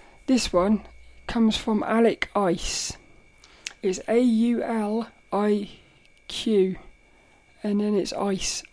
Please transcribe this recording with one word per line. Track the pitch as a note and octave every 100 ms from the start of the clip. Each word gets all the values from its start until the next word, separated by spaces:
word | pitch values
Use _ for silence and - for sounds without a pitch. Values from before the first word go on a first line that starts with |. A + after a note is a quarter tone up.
| - - -
this | B3+ -
one | F3 F#3+ G#3 - - - - -
comes | A#3 A3 -
from | - G#3+
Alec | - A3 A#3 - - G#3
Ice. | F#3+ E3+ - - - - - - - _ - - - -
It's | G3 F3+ -
A | A3+
U | B3+ A3 A#3 A#3
L | - A3+ G#3 A3+ A3+ - _
I | F#3+ G#3 G#3 G3+ - - _ _ _ -
Q, | - A#3 G#3 F#3+ F#3 - - _ _ _ _ _ _
and | G#3 G#3
then | G#3 G3+
it's | -
ICE, | - G3+ F#3+ - - -